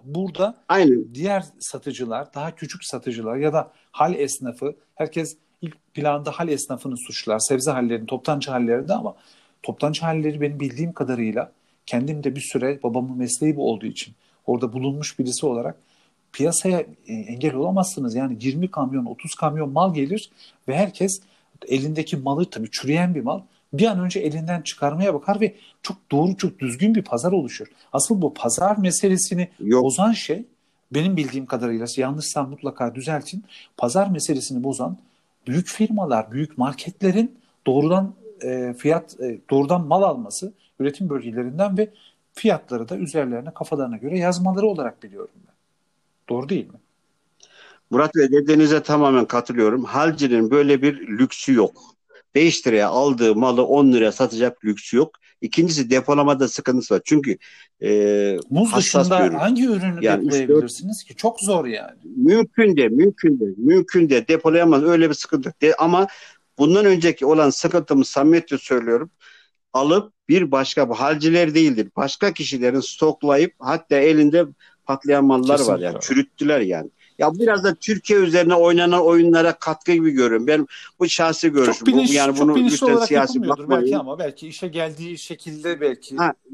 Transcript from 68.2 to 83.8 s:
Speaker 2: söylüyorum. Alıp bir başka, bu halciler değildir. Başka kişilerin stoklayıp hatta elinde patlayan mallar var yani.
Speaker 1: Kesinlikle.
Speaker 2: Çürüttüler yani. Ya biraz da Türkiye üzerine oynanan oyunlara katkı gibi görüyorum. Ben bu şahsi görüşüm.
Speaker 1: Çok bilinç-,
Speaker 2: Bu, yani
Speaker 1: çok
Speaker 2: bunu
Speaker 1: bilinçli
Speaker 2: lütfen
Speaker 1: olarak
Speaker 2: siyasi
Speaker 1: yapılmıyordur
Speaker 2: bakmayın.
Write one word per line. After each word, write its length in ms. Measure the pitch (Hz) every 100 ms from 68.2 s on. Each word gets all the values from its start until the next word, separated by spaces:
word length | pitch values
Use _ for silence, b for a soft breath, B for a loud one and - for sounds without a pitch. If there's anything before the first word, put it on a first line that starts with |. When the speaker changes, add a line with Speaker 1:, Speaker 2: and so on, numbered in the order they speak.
| 151 165 - 139
Speaker 2:
söylüyorum. 520 | - 127 117 117 165 _ b b b _ _
Alıp 400 | 127 147 190 - _ -
bir 220 | 175 160
başka, 380 | 135 131 - 127
bu 40 |
halciler 640 | 113 139 156 160 170 160 151
değildir. 320 | 156 110 98 -
Başka 380 | 143 - 202
kişilerin 460 | 165 139 135 123 135
stoklayıp 760 | - - 156 151 147 139 180 -
hatta 360 | 131 160 - 139
elinde 500 | 151 156 147 165 147 - b b -
patlayan 400 | 135 143 143 139
mallar 340 | 131 127 143
var 200 | 117 92
yani. 0 |
Speaker 1:
Kesinlikle. 200 | 87 95
Speaker 2:
Çürüttüler 600 | - 131 139 _ 147 143
yani. 300 | 95 85 76 - b -
Ya 140 | 151
biraz 300 | 170 226 202
da 120 | 190 165
Türkiye 440 | - 202 - 208
üzerine 360 | 180 175 170 175
oynanan 500 | 170 170 175 180 165
oyunlara 480 | 170 170 165 165 -
katkı 320 | 160 151 -
gibi 200 | 170 160
görüyorum. 360 | 135 120 113 123
Ben 200 | 156 139 B B _
bu 100 | 175
şahsi 400 | - 165 160 165
görüşüm. 240 | 143 123
Speaker 1:
Çok 140 | 110 113
bilinç-, 220 | 127 131
Speaker 2:
Bu, 40 |
yani 220 | 143 196 277
Speaker 1:
çok 120 | -
Speaker 2:
bunu 80 | 254
Speaker 1:
bilinçli 180 | 247
Speaker 2:
lütfen 140 | - 254
Speaker 1:
olarak 200 | 233 226
Speaker 2:
siyasi 300 | - 262 247
Speaker 1:
yapılmıyordur 260 | 196 143
Speaker 2:
bakmayın. 200 | 147 131